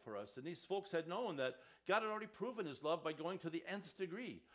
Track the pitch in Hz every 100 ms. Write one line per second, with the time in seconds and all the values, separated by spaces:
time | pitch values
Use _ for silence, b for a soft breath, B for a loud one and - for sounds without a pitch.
0 | - 104 104 - 143 170 - 196 196 165
1 | 165 185 247 147 127 127 B B - 202
2 | 220 214 214 - 214 226 170 127 147 165
3 | 156 156 160 185 165 165 - 196 170 -
4 | 185 190 247 92 -